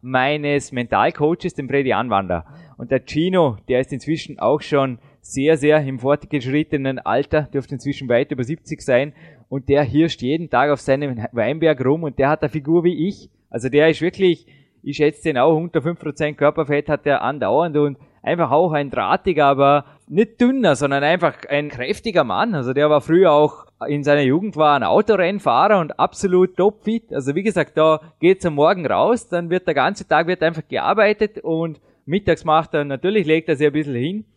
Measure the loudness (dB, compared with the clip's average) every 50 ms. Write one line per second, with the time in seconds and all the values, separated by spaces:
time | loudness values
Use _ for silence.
0 | -10 -2 0 0 2 2 0 -2 -2 0 -2 -2 -2 -4 -6 -6 -4 0 0 2
1 | 2 2 0 0 0 0 0 -2 -4 -8 -8 -6 -8 -2 -2 0 0 0 0 -2
2 | 0 0 0 -2 0 0 -4 -4 -6 -10 -20 -20 -20 -20 -16 -16 -6 -4 -4 -4
3 | -4 -4 -4 -2 -2 0 2 2 2 2 0 -4 _ -2 -2 -2 -2 -2 -8 -10
4 | -6 -6 -6 -6 -6 -12 -10 -2 0 0 0 0 -2 -2 -2 0 0 -2 -4 -10
5 | _ _ _ _ _ -10 -6 0 2 2 2 4 4 4 4 4 2 -2 -6 -4
6 | 0 0 0 0 -2 -6 -6 -6 -4 -2 -2 -2 -2 _ -4 -4 -2 -4 -6 -4
7 | -4 -2 -2 -2 -2 0 -2 -2 -2 -2 -6 -6 -6 -6 -12 -8 -6 -6 -6 -6
8 | -2 0 0 0 0 -2 -4 -6 -4 -6 -6 -10 _ -14 -14 -10 -2 2 2 2
9 | 2 0 -8 _ -20 -20 -20 _ _ _ -10 -8 -2 2 2 2 2 2 2 2
10 | 2 2 0 -4 -4 -4 -4 -4 -4 -2 0 0 2 2 0 -2 0 -2 0 0
11 | 0 -6 -6 -6 -8 -8 -4 -2 -2 -2 -2 0 2 0 0 2 0 0 0 0
12 | -2 -6 -2 0 0 0 0 0 -2 -4 -4 -6 -2 0 0 2 2 2 0 0
13 | -4 -4 -4 -8 -16 -20 _ _ _ _ -10 -6 -6 0 2 4 4 4 2 0
14 | -2 -6 -2 0 0 0 0 0 _ _ _ _ _ _ _ _ _ -12 -2 0
15 | 0 0 0 -2 -4 -2 0 2 2 4 2 2 -2 -2 -4 -2 -2 -2 -6 -6
16 | -8 -10 -6 -4 -4 -4 -2 0 0 0 0 0 -2 0 -2 -2 0 -2 -4 -2
17 | _ 0 0 0 0 -4 -4 -2 -2 0 2 2 0 0 0 0 0 0 -2 -8
18 | -16 _ _ _ -4 -4 -2 -2 0 0 2 2 2 2 0 -2 -4 -4 -4 -4
19 | -2 0 -2 -2 _ -2 0 2 4 2 4 4 4 4 4 2 0 -4 -20 _
20 | _ _ 0 0 0 0 0 _ 0 2 2 2 2 0 2 2 0 -2 0 0
21 | 2 2 0 2 0 -2 -2 -4 -8 -4 -4 -4 -4 -4 -8 -10 -6 -6 -6 -6
22 | _ -2 0 0 0 2 0 -2 -2 -2 -2 -4 -4 -2 0 0 2 4 2 2
23 | 2 2 4 4 6 6 6 6 4 2 0 -6 -20 _ _ _ -6 -6 -4 -2
24 | 0 2 2 2 4 2 0 0 -2 -4 -2 2 2 4 4 2 2 2 2 2
25 | 4 2 2 2 2 -2 -2 -2 0 0 2 4 4 4 2 2 0 -2 -2 -2
26 | -2 -2 -2 -4 -2 0 2 2 2 2 2 0 0 0 0 _ _ -4 -4 -4
27 | _ _ -8 -6 -4 -4 -4 -2 -2 -2 -2 -2 -4 -2 _ 2 2 4 2 0
28 | -2 -14 _ _ 2 2 2 2 0 -4 0 2 2 2 2 0 -2 -2 0 2
29 | 2 2 0 -2 -2 _ -6 -6 -4 -2 -4 -2 -2 -2 0 0 0 0 -2 -4
30 | -4 _ 0 0 0 0 -2 -2 -2 -2 -2 -4 -12 _ -6 -4 -2 0 2 2
31 | 2 2 2 0 -2 -4 _ -10 -6 -4 -4 -4 -4 -6 -8 _ _ _ _ _
32 | _ -4 -4 -2 0 0 -2 -2 0 0 0 0 0 0 -4 -4 -2 -2 -6 -4
33 | -2 0 0 0 2 2 0 0 2 -2 -2 2 2 2 2 0 -4 -2 -4 -4
34 | -4 -4 -6 -8 -12 _ _